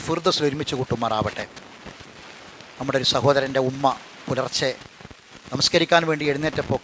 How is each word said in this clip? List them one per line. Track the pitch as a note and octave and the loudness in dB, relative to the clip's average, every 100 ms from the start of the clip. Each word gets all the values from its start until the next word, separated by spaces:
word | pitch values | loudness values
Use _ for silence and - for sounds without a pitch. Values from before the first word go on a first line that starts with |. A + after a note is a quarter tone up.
| D3+ | -2
ഫിർദൗസിൽ | E3 F3 E3 D3 | 0 0 2 0
ഒരുമിച്ച് | D3 C#3 C3 | -2 -4 -4
കൂട്ടുമാറാവട്ടെ. | B2+ A#2 A#2 G#2+ G#2 - G2+ - - - - - - - - - - - - - | -2 0 0 2 0 -2 -8 -12 -18 -18 -18 -16 -18 -18 -18 -18 -20 -20 -18 -6
നമ്മുടെ | C3+ C3+ | 0 2
ഒരു | B2 | 2
സഹോദരൻ്റെ | C3+ C3 C#3 C3+ C3+ C3 | 4 4 4 2 2 0
ഉമ്മ | C3+ C3+ A#2+ - - - | 2 0 0 -8 -12 -4
പുലർച്ചെ | C3 B2+ - C3+ A#2+ - - - - - - - | -2 0 0 0 -2 -12 -20 -20 -20 -20 -20 -6
നമസ്കരിക്കാൻ | - - F3 E3 E3+ D#3+ | 0 2 4 6 4 4
വേണ്ടി | D3+ D3 | 2 0
എഴുന്നേറ്റപ്പോൾ | C#3 D#3 D3 - C3 | 0 0 -2 -2 -2